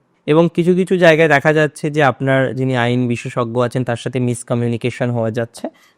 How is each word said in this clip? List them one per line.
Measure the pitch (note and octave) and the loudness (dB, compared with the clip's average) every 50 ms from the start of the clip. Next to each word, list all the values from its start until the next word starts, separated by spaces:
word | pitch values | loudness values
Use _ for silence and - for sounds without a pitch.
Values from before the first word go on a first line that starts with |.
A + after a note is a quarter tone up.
| _ _ _ _ - | _ _ _ _ -4
এবং | - D3+ D#3+ E3+ E3 - | 0 2 2 2 2 0
কিছু | - E3+ F3 F#3 | 0 0 2 2
কিছু | F3 F#3+ F3 F#3+ F3+ | 0 0 0 0 4
জায়গায় | F3 E3 D#3+ D3+ E3 D#3 | 6 6 6 6 4 4
দেখা | D3 C#3 - D#3+ D3+ | 4 2 2 2 2
যাচ্ছে | D#3 D3+ D3 - - - D#3 | 2 0 0 -2 -6 -8 -4
যে | D3 D#3 D3 | 0 2 2
আপনার | C3 B2 - C#3 C3+ C3+ C3+ C3 A#2+ A2+ | 2 2 0 -2 0 2 2 0 0 -2
যিনি | C3 C3 C3 C3 B2 | -4 -4 -2 0 0
আইন | A#2 A#2+ A#2+ B2 B2+ A#2+ | 0 0 0 0 0 -2
বিশেষজ্ঞ | A#2+ A2+ - C3 - C3+ A#2+ A#2 A2+ B2 | -4 -4 -6 -8 -4 -4 -4 -4 -2 -2
আছেন | B2 A#2+ - C3 B2 | -2 -2 -2 -4 -4
তার | - A#2+ | -4 -6
সাথে | - - - A#2+ C3 | -6 -6 -6 -4 -2
মিসকমিউনিকেশন | B2 B2 A#2+ - - - B2 A#2+ A#2+ A#2+ A#2 A2+ - B2+ - - C3 B2 | -2 -2 -4 -4 -6 -4 -4 -2 -2 -2 -4 -4 -4 -6 -4 -4 -4 -4
হয়ে | A#2+ A#2+ A2+ A2+ | -2 -2 -4 -4
যাচ্ছে, | G#2+ A#2 A#2 - - - - D#4+ _ _ _ _ _ | -4 -4 -6 -8 -10 -14 -14 -14 _ _ _ _ _